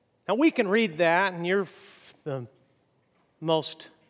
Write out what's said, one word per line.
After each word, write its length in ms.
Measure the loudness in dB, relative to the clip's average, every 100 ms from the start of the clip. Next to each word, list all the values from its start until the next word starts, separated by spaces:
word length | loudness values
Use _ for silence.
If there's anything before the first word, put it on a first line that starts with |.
| _ _ -4
Now, 80 |
we 160 | 2 2
can 160 | 2 0
read 320 | 2 0 2
that, 340 | 2 4 0
and 140 | -2 -2
you're 160 | -2
f-, 520 | -4 -12 -20 -20 -20 -16
the 240 | -10 -8 -10 _ _ _ _ _ _ _ _ -10
most 480 | -2 -2 -2 -14 -20 _